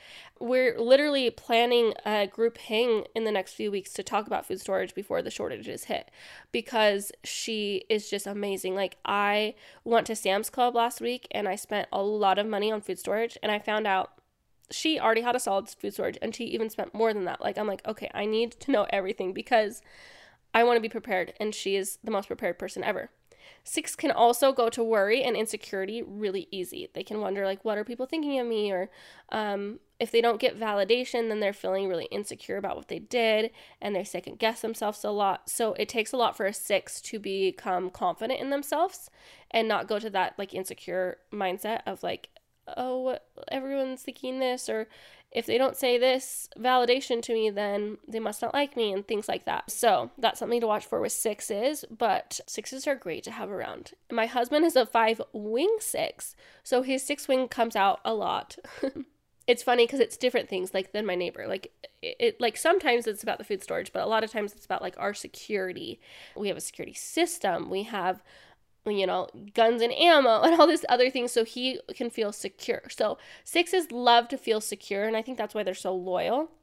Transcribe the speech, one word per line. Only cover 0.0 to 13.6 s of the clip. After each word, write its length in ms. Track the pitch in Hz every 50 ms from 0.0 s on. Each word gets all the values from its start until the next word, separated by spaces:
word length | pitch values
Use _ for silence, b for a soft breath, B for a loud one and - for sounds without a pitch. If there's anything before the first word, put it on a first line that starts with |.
| B B B B B B B -
We're 400 | - 233 254 254 254 247 - -
literally 500 | 233 233 262 277 294 302 285 277 254 233
planning 640 | - - - - 233 233 240 240 247 240 233 220 - - -
a 220 | 214 214 208 208
group 320 | 196 - - 226 233 233
hang 480 | - - - 220 214 247 247 226 214 - - -
in 100 | 226 226
the 80 | 220
next 220 | 208 190 185 - -
few 160 | - 220 208
weeks 240 | 202 196 185 - -
to 100 | - 190
talk 220 | - 214 202 214
about 220 | 214 214 - -
food 120 | - 190 185
storage 360 | - - 190 190 185 175 -
before 260 | - 202 - - 170
the 80 | - -
shortages 540 | - - - - - - 220 220 - - -
hit, 260 | - 220 - - B B B B B B B B _
because 600 | - 240 226 - - 226 214 208 202 196 202 - - - -
she 600 | - - - - - 226 214 208 202 202 - -
is 220 | - 220 214 208 -
just 160 | - 202 -
amazing. 480 | 196 202 202 202 202 196 185 - 190 185
Like, 240 | 196 196 185 - - -
I 480 | - 202 202 208 202 208 208 214 214 214 B B B B B B
went 240 | 233 233 226 -
to 80 | - 220
Sam's 340 | 214 - 190 190 202 220 -
Club 240 | - - 247 247 233
last 280 | 233 233 - - -
week, 260 | 226 240 247 247 - -
and 180 | - 202 208
I 80 | 196 185
spent 320 | 208 - - 214 208 - - -
a 80 | 196
lot 380 | 196 208 214 208 208 196 190 202
of 80 | 208
money 240 | 220 214 196 208 214
on 100 | 220 208
food 160 | 208 - 185
storage, 400 | 170 - - 196 220 233 233 - - -
and 80 | 214
I 80 | 208
found 260 | 208